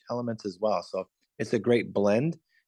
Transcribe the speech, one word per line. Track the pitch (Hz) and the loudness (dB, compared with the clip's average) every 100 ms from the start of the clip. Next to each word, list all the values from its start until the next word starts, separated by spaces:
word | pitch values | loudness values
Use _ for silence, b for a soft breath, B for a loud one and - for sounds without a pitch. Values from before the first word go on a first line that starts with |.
| - | -8
elements | 120 120 110 104 | -6 -4 -6 -6
as | 90 | -2
well. | 107 92 | 0 0
So | - 95 92 _ _ - | -2 -6 -8 _ _ -10
it's | - | -2
a | 117 | 0
great | 98 120 98 | 2 2 2
blend, | 98 101 107 156 165 _ _ | 0 2 4 2 -2 _ _